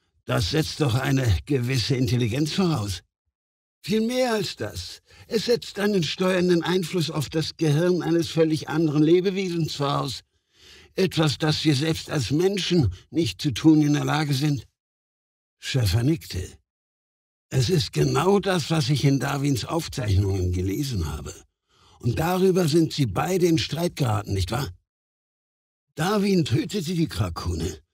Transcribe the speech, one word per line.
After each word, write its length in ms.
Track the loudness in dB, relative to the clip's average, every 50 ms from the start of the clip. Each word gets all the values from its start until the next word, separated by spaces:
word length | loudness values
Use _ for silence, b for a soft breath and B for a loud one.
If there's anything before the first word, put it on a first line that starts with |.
| _ _ _ _ _
"Das 260 | -4 -2 -2 0 0
setzt 300 | 0 0 -2 -2 -2 -2
doch 140 | -2 0 0
eine 320 | 0 0 0 0 2 2 2 0 0 0
gewisse 500 | -2 -2 -2 0 0 -2 -2 0 0 0
Intelligenz 560 | 0 0 0 0 0 0 0 -2 -2 -4 -2 0
voraus." 500 | 0 0 0 0 0 -2 -4 -6 -8 -10 _ _ _ _ _ _ _ _ _ _ _ _ _ _ _ -6
"Viel 180 | -2 -2 0
mehr 340 | 0 0 0 0 0 0 0
als 200 | -2 -2 -4 -6
das. 460 | -8 -8 -8 -8 -10 -12 -12 -14 -18 _ B B B B
Es 200 | B -4 -2 0
setzt 340 | 0 0 0 -2 -4 -6 -2
einen 240 | -2 0 2 0 0
steuernden 580 | -2 -2 -2 0 0 2 2 2 2 2 2 2
Einfluss 480 | 2 0 0 0 -2 -2 -2 -2 -2
auf 180 | -2 -4 -6 -4
das 280 | -4 -4 -4 -4 -4
Gehirn 460 | -2 0 2 2 4 4 2 2 0 0
eines 260 | 0 0 0 0 0
völlig 400 | 0 2 2 2 2 -2 -4 -4
anderen 340 | -2 0 0 2 2 4 4
Lebewesens 720 | 6 6 4 4 2 -2 -2 -2 -2 -2 -2 -2 -4 -4
voraus. 480 | -4 -2 -2 -2 -2 -2 -4 -6 -10 -14 _ _ _ _ B B B B B B B B B B
Etwas, 440 | -2 -2 0 2 2 0 0 0 0
das 260 | 0 0 0 0 2
wir 100 | 0 2
selbst 360 | 2 0 -2 -4 -4 -6 -6
als 200 | -4 -4 -4 -2
Menschen 600 | 0 2 2 2 0 -2 -2 0 2 2 2 2 B B B B
nicht 300 | B -2 -2 -2 -2 -4 -4
zu 100 | -4 -2
tun 300 | 2 6 6 6 6 6
in 120 | 4 2
der 100 | 2 0
Lage 300 | 0 -2 -2 0 0 -2
sind." 340 | 0 0 0 -2 -2 -4 -10 _ _ _ _ _ _ _ _ _ _ _ _ _ _ _ _ _ _
Schäfer 440 | -8 -4 -2 0 2 2 2 2 2
nickte. 560 | 2 0 0 -2 -8 -8 -8 -8 -10 -12 -20 _ _ _ _ _ _ _ _ _ _ _ _ _ _ _ _ _ _
"Es 200 | 0 0 2 2
ist 220 | 2 0 0 0 0
genau 460 | 0 2 2 2 2 2 4 4 2
das, 320 | 2 2 0 0 0 0
was 180 | 0 0 2 2
ich 140 | 0 2 2
in 140 | 2 2 2
Darwins 460 | 0 -2 -4 -2 0 0 -2 -2 -2
Aufzeichnungen 880 | -4 -4 -4 -4 -4 -6 -6 -2 0 2 2 2 2 0 -2 -2 -2 -2
gelesen 580 | -2 -2 -2 -2 -4 -4 -4 -4 -4 -4 -4
habe. 240 | -6 -8 -10 -12 -16 -18 -20 _ _ _ _ b b b b b b b
Und 200 | b -4 -2 0
darüber 500 | 0 0 2 2 4 4 4 4 2 4
sind 240 | 4 4 2 2 2
Sie 140 | 0 -2
beide 400 | -2 0 -2 -2 0 0 2 2
in 120 | 4 2 2
Streit 380 | 0 -2 -4 -2 -2 -2 -2
geraten, 380 | -2 -2 0 0 -2 -2 -2 -2
nicht 180 | -2 -2 -2 -2
wahr?" 180 | -4 -4 -6 -8 -14 _ _ _ _ _ _ _ _ _ _ _ _ _ _ _ _ _ _ _ _ _ _ _
Darwin 480 | -4 -2 0 0 2 2 2 2 2 2
tötete 500 | 2 0 -2 -2 -2 -4 -6 -4 -4 -2
die 140 | -2 -2 -2
Krakune, 720 | -2 -2 -4 -4 -4 -6 -6 -6 -4 -4 -4 -6 -8 -10 _ _